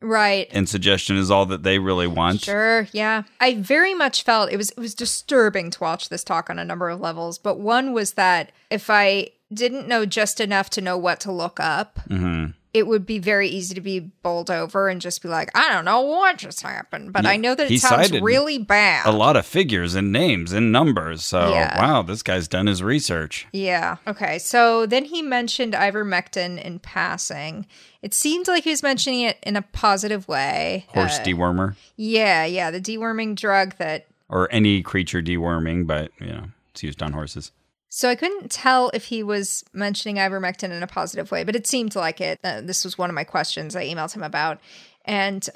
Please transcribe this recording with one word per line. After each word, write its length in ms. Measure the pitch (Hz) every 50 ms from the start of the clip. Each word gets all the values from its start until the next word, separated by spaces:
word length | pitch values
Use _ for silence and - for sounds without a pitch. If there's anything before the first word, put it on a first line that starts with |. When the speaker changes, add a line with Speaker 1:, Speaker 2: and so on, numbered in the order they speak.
Speaker 1:
Right. 480 | - 220 220 220 214 202 196 196 190 -
Speaker 2:
and 160 | - - 190
suggestion 520 | - - - 90 98 98 87 - - 98 98
is 120 | 95 92
all 140 | 101 98 98
that 180 | 92 95 85 76
they 160 | 95 95 98
really 280 | 95 95 95 90 87
want. 340 | 87 85 85 85 87 92 104
Speaker 1:
Sure, 480 | - - 202 208 214 226 226 226 214 202
yeah. 340 | - 208 214 214 220 220 208 - _ -
I 140 | 254 254 247
very 360 | 214 196 - 277 302 349 381 392
much 300 | 359 302 262 262 - -
felt 280 | - 233 220 208 -
it 60 | -
was, 140 | 202 208 202
it 80 | - -
was 140 | 233 233 208
disturbing 760 | - 240 220 - - - - 294 254 226 214 190 202 170 170 -
to 80 | -
watch 280 | 180 165 165 175 - -
this 160 | - 180 -
talk 240 | - 190 165 165 -
on 100 | 180 170
a 60 | 170
number 240 | 170 170 175 175 170
of 140 | 170 180 170
levels, 340 | 165 165 165 165 170 170
but 240 | - - 208 - -
one 320 | 202 208 233 247 262 269 254
was 200 | 226 208 196 -
that 360 | - 196 185 180 170 156 - _ _ _ -
if 180 | - 208 - -
I 400 | 214 208 202 196 196 196 190 - - _ _ _ 214
didn't 360 | 214 240 247 240 277 - 214
know 180 | 247 226 214
just 340 | 202 - 226 214 202 - -
enough 300 | 226 202 202 196 196 -
to 100 | - 226
know 160 | 190 185 180
what 240 | 180 175 180 170 -
to 100 | - 202 190
look 280 | 175 165 175 - -
up, 400 | 151 160 151 151 214 - - - - -
Speaker 2:
Mm-hmm. 440 | 98 95 90 90 85 80 80 78 78 - _ _ -
Speaker 1:
it 140 | 220 214
would 180 | 156 196 214 185
be 140 | - 226 208
very 300 | 175 196 214 202 202 180
easy 260 | 143 196 180 180 185
to 60 | 190
be 180 | 175 196 196 185 165 180 - _ -
bowled 260 | 180 175 175 170 -
over 380 | 180 165 165 - - 196 196 190
and 140 | 185 180 -
just 180 | 180 175 - -
be 60 | 180
like, 220 | 165 160 - - -
"I 120 | 220 285 320 226
don't 120 | 180 160
know 160 | 175 208 240 262
what 360 | 285 302 349 392 381 349 285
just 240 | - - 180 - -
happened, 500 | - - - - - - 156 139 - 185
but 120 | 190 180
Speaker 2:
Yeah, 60 | 190
Speaker 1:
I 60 | 202
know 180 | 214 220 247 254
that 80 | 262 302
it 60 | 214
Speaker 2:
he 80 | 120 127
Speaker 1:
sounds 280 | - 262 247 151 170
Speaker 2:
cited 160 | 202 170 117 190
Speaker 1:
really 340 | 214 247 262 285 302 302 269
bad." 460 | 214 - 202 208 208 196 170 143 -
Speaker 2:
a 40 | 110 107
lot 240 | 107 107 135 151
of 80 | 120 -
figures 500 | - - 170 190 143 110 92 87 85 87
and 160 | 95 98 101 98
names 400 | 113 - 156 120 90 82 85 92
and 180 | 104 117 113 107
numbers, 520 | 123 156 156 123 90 78 80 82 80 -
so 260 | - - 90 87 85 85
Speaker 1:
Yeah. 260 | 82 78 69 - 92
Speaker 2:
wow, 220 | 107 139 156 123 95
this 200 | 82 95 110 -
guy's 240 | - 92 92 85 80
done 200 | - 92 98 104
his 120 | 101 90 90
research. 640 | 104 131 151 - - 87 82 78 78 - - - - -
Speaker 1:
Yeah. 440 | 196 196 185 180 170 170 170 170 170 -
Okay, 320 | - 202 - 214 160 151 175
so 480 | - - - 240 233 233 226 226 226
then 180 | 214 233 262 285
he 140 | 294 330 339
mentioned 540 | 320 285 254 247 240 233 - - 254 226 208
ivermectin 880 | - 190 202 196 214 208 202 190 175 185 - - 190 180 175 180 175 -
in 160 | - 170 180
passing. 880 | - - - 185 165 180 170 180 - - - 147 147 156 160 208 202 - _ - - - _ _ -
It 120 | 208 -
seemed 320 | - - 302 311 349 359
like 160 | 370 359 339 -
he 60 | 320
was 120 | 311 277 -
mentioning 380 | 277 269 - - 277 254 247 240
it 140 | 226 - - -
in 140 | - 208
a 60 | 208 196
positive 640 | - - - - 214 196 196 208 214 214 202 190 -
way. 580 | 156 135 135 143 - 156 156 165 185 190 - -
Speaker 2:
Horse 280 | - - 92 92 95 -
Speaker 1:
Uh, 40 | -
Speaker 2:
dewormer? 500 | 95 90 85 90 87 90 90 95 98 98 - - _ _
Speaker 1:
Yeah, 480 | - 214 220 226 220 220 202 180 160 160
yeah, 260 | 165 175 185 180 165
the 100 | 165 180
deworming 540 | 185 208 226 220 220 226 220 220 226 220 208
drug 420 | 196 - 214 196 196 190 190 185 -
that 280 | 175 160 156 - - _ _ _ _ -
Speaker 2:
Or 200 | - 92 92 - 120
any 280 | 110 107 104 101 98
creature 400 | 85 - - 98 90 - - 90
deworming, 680 | 82 82 87 85 82 85 82 80 80 80 82 90 87 80
but, 240 | 78 76 78 78 - -
you 80 | - 85
know, 160 | - - - 95 - _ _ _
it's 140 | - - -
used 180 | 78 73 - -
on 100 | 76 71
horses. 360 | 76 76 71 - - 71 - _ _ _ _ _ _ _ _ -
Speaker 1:
So 160 | - - 247
I 60 | 247
couldn't 380 | 240 311 359 403 403 349 226 -
tell 380 | - - 262 262 254 247 247 -
if 120 | 220 -
he 180 | - 233 226 214
was 400 | 202 208 202 196 196 - - - _ -
mentioning 440 | 190 202 202 202 - - 214 202
ivermectin 540 | 202 196 190 190 190 190 180 185 - - 185
in 100 | 175 170 175
a 40 |
positive 460 | 175 - 175 165 175 - - - 196 -
way, 100 | 170 165
but 140 | 170 208
it 100 | 233 202
seemed 300 | - - 254 226 214 -
like 240 | 202 170 160 160 -
it. 180 | 180 160 156 - -
Uh, 160 | 185 143 107
this 240 | 110 175 185 - -
was 120 | 190 180
one 140 | - 180 175
of 40 | 170
my 100 | 151 151
questions 500 | - - 180 151 - - - 160 151 -
I 100 | 180 165
emailed 300 | 135 165 170 156 165 -
him 80 | 214 175
about. 380 | 156 - 151 151 160 151 151 _ - - - - - _ _ _
And 400 | - 214 202 196 202 196 196 - - -